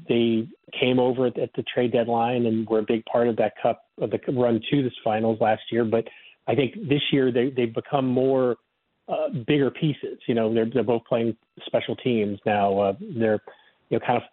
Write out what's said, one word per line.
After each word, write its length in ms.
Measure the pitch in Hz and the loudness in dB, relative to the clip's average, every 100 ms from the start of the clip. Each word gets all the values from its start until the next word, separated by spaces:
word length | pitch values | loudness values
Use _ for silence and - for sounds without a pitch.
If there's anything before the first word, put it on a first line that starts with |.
| - | 0
they 400 | 117 117 113 113 - - - | 2 2 2 -2 -10 -12 -2
came 200 | 127 127 | 2 2
over 260 | 127 123 127 | 2 2 0
at, 140 | 113 | -2
at 100 | 123 | -6
the 100 | - | -6
trade 300 | 113 - 123 | -6 -2 0
deadline 520 | 120 117 117 120 123 120 | 0 0 0 0 0 0
and 220 | 110 110 | 0 0
were 120 | 110 | -2
a 40 | |
big 200 | 104 117 - | 0 -2 0
part 220 | 120 120 | 0 0
of 100 | 110 | 2
that 160 | 107 - | -2 0
cup, 260 | 120 113 _ - | -2 -2 _ -8
of 120 | 113 | -4
the 80 | - - | -4 -4
run 280 | 131 120 113 - | 0 2 0 0
to 140 | 143 | 0
this 100 | 127 - | 0 -4
finals 360 | 113 110 113 110 | -2 0 0 2
last 220 | 113 107 - | 2 0 -2
year. 120 | 117 | -2
But 240 | 113 113 - - - _ - | 0 0 -2 -10 -20 _ -4
I 80 | 117 | 0
think 180 | 127 214 170 | 0 -2 -2
this 120 | 143 - | -2 2
year 200 | 143 131 | 2 2
they, 180 | 123 127 | 2 0
they've 240 | 127 117 | 0 -4
become 340 | 117 - 143 131 | -4 -4 -2 0
more, 500 | 127 131 135 127 117 _ _ _ _ - | 2 2 2 0 -2 _ _ _ _ -8
uh, 220 | 180 156 147 110 | -4 -4 -4 0
bigger 220 | 147 127 | 2 2
pieces. 500 | - 156 139 - - - | 0 -2 -2 -8 -8 -2
You 80 | 117 | 0
know, 180 | 110 | 2
they're, 120 | 113 113 | 2 0
they're 180 | 127 | 0
both 200 | 107 117 - | 0 0 0
playing 300 | 120 117 110 _ - - | -2 0 -4 _ -20 -4
special 300 | 120 - 113 | -4 -2 -4
teams 440 | 131 113 104 101 110 | 0 0 0 -2 -2
now. 340 | 104 101 98 | 2 2 2
Uh, 140 | 98 107 | 0 0
they're, 400 | 220 127 110 107 - - _ _ - | -6 -2 2 0 -2 -20 _ _ -4
you 100 | 113 | -2
know, 60 | - | 0
kind 120 | 120 | -2
of 60 | - | 0